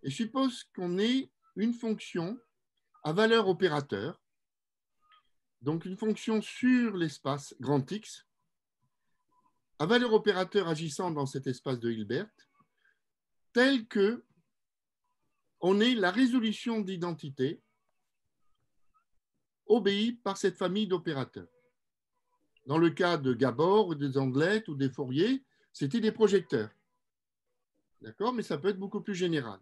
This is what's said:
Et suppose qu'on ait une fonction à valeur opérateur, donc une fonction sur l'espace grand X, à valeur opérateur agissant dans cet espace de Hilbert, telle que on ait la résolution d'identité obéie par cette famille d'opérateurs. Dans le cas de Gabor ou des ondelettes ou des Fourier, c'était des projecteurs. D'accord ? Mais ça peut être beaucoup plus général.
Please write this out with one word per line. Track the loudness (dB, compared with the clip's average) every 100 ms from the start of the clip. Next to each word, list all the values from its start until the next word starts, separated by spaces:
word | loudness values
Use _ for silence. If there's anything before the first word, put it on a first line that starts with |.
Et | -8
suppose | -6 -4 0 -2 -2 -14 -8
qu'on | -4 0
ait | 2 0 -2 _ _ -2
une | -2
fonction | 0 -2 -4 -4 -6 -4 -6 _ _ _ _ _ _ -2
à |
valeur | 2 4 4 4
opérateur, | 2 2 0 -2 -4 -6 -10 _ _ _ _ _ _ _ _ _ -20 _ _ _ _
donc | -4 -4 -4
une | -6
fonction | -4 -2 -2 -2
sur | -4 -2 2 4 2 0
l'espace | -4 -4 -4 -4 -6 -10
grand | 0 0 0
X, | -6 -10 -20 _ _ _ _ _ _ _ _ _ _ _ _ _ _ _ _
à | 2
valeur | 2 4
opérateur | 2 4 0 0 0 0
agissant | -2 -4 -4 -4
dans | -2 -4
cet | -4 -6
espace | -6 -6 -4
de | -4
Hilbert, | -4 -4 -6 -6 _ _ _ _ _ _ _ _ _ _ _ _
telle | 2 4 2 -2
que | 2 2 0 -10 _ _ _ _ _ _ _ _ _ _ _ _ _
on | 2 4
ait | 4
la | 4 2
résolution | 4 2 4 0 -2 -4 -2
d'identité | -2 -4 -4 -6 -10 -2 -2 -2 _ _ _ _ _ _ _ _ _ _ _ _ _ _ _ _ _ _ _ _ 2
obéie | 4 4 2 0
par | -2 -6 0
cette | -2 0
famille | -2 0 0
d'opérateurs. | -2 -2 -4 -6 -10 -18 _ _ _ _ _ _ _ _ _ _ _ -4
Dans | 2
le | 2
cas | 2 0 2
de | 0
Gabor | 2 0 2 4 4 2
ou | 0
des | -2 0
ondelettes | 0 2 2 0 -2
ou | -4
des | -4
Fourier, | -4 -6 0 0 0 _ _ _
c'était | -6 -4 0
des | 0
projecteurs. | 4 4 4 2 -2 -4 _ _ _ _ _ _ _ _ _ _ _ _ _
D'accord ? | -20 -4 -2
Mais | -2
ça | -4 -2
peut | -2
être | -4
beaucoup | -6 -8
plus | -6 -4
général. | 0 -2 -4 -12